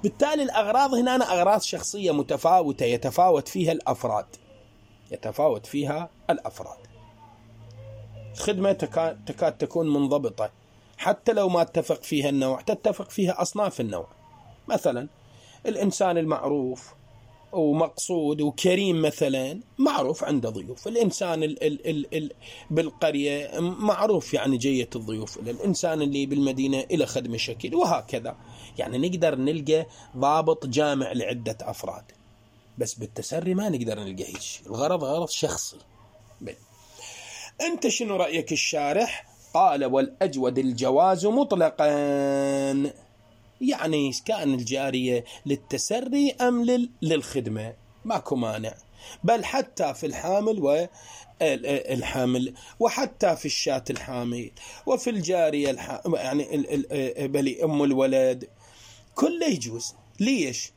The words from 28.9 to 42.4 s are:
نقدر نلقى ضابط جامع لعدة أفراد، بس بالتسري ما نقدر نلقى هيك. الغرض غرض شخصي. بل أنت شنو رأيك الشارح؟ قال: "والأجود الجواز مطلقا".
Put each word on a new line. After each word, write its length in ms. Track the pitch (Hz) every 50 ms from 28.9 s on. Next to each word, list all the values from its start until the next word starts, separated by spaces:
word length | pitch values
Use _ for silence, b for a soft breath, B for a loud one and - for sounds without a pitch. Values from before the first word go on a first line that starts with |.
| 117
نقدر 380 | 123 147 180 180 180 165 160 147
نلقى 500 | 127 131 139 156 165 143 139 156 156 160 160 B B B B B
ضابط 480 | 127 131 139 151 160 160 160 160 - -
جامع 460 | 135 117 143 151 147 143 135 131 104
لعدة 460 | 98 123 101 95 123 123 113 - 113 -
أفراد، 420 | - - 110 - - - - - - - - _ _ - - _ _ _ _ _ _ _ _
بس 160 | - 120 113 -
بالتسري 600 | - 110 110 - - 113 - 151 165 170 185 185
ما 160 | 185 208 214
نقدر 300 | 165 127 117 113 107 104
نلقى 240 | 104 95 95 92 -
هيك. 380 | 101 95 - - - - - -
الغرض 360 | - 104 113 135 156 185 175 151
غرض 260 | 131 147 165 170 151
شخصي. 480 | - - - 151 - 82 - - - - - _ _ - - - _ - - - - _
بل 140 | - - - - - _ - - B B B B B B B B B B B B B B B _
أنت 260 | 294 339 339 - -
شنو 280 | 254 214 - 240 214 196
رأيك 360 | 185 180 147 156 165 160 -
الشارح؟ 760 | 160 143 - - - 151 143 143 151 196 233 233 - - - - - _ - - -
قال: 320 | - - 180 147 143 139
"والأجود 760 | 127 131 135 135 135 - - 190 185 139 135 127 123 123 131
الجواز 680 | 131 131 123 113 131 127 131 143 175 190 190 170 175
مطلقا". 600 | 208 220 269 285 - 208 180 165 156 - - 151 147 147 147 147 143 143 143 139 139 139 139